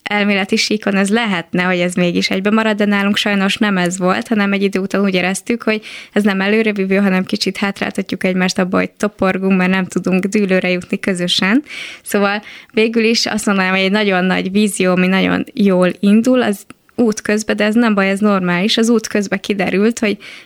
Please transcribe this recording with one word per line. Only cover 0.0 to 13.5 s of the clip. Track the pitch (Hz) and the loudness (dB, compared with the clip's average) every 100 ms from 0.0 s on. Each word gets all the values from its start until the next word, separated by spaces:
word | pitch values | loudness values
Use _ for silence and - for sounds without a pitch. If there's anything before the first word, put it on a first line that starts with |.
elméleti | - 208 208 202 196 220 | -6 -2 0 0 0 -2
síkon | - 214 202 196 | 0 -2 0 0
ez | 196 | 2
lehetne, | 220 233 185 165 180 | 0 0 -4 -2 -2
hogy | 180 180 | 0 0
ez | 175 | 0
mégis | 180 175 180 196 | 0 0 0 -2
egybe | 190 196 | -2 0
marad, | 220 220 208 | 2 2 0
de | |
nálunk | 208 202 196 202 | 2 2 2 0
sajnos | 214 202 196 - | 0 0 0 0
nem | 214 190 | 0 0
ez | 175 185 | -2 0
volt, | 180 196 240 | 0 0 -2
hanem | 208 202 | 0 0
egy | 196 | 0
idő | 196 190 | 0 -2
után | 190 190 | -2 0
úgy | 202 | 0
éreztük, | 185 180 190 - 233 | 0 0 -2 -4 -4
hogy | - 214 - - - | -2 -4 -4 -16 -6
ez | - | -2
nem | 208 190 | 0 0
előrevívő, | 196 214 220 202 190 190 | 0 2 0 -2 0 2
hanem | 202 185 | 2 0
kicsit | 185 - - 185 | -2 -4 -4 -2
hátráltatjuk | 202 196 202 196 190 190 | -4 -4 -6 -6 -6 -4
egymást | 185 185 185 - | -2 0 0 0
abba, | 185 185 | -2 0
hogy | 185 | -2
toporgunk, | - 208 - 190 190 190 190 | -4 -6 -2 -2 0 0 2
mert | 180 | 2
nem | 190 185 | 0 -2
tudunk | - 180 185 | -4 -2 0
dűlőre | 190 214 202 185 180 | 0 0 2 0 0
jutni | 180 - 202 | -2 -4 -6
közösen. | - 180 180 - 185 240 302 - - - | -4 -4 -2 0 2 0 0 -8 -16 -16
Szóval | - 208 202 208 - - - | -4 0 0 -2 -8 -18 -6
végül | - 226 226 | 0 0 2
is | 220 226 - | 2 2 0
azt | 214 | -2
mondanám, | - | 0